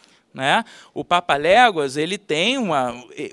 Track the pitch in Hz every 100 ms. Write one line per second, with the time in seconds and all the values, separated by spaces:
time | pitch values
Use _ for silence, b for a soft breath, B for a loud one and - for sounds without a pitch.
0 | b b b 135 135 196 226 B B -
1 | - 175 - 143 156 220 247 165 139 139
2 | 165 202 - 156 202 269 202 147 123 123
3 | - 71 135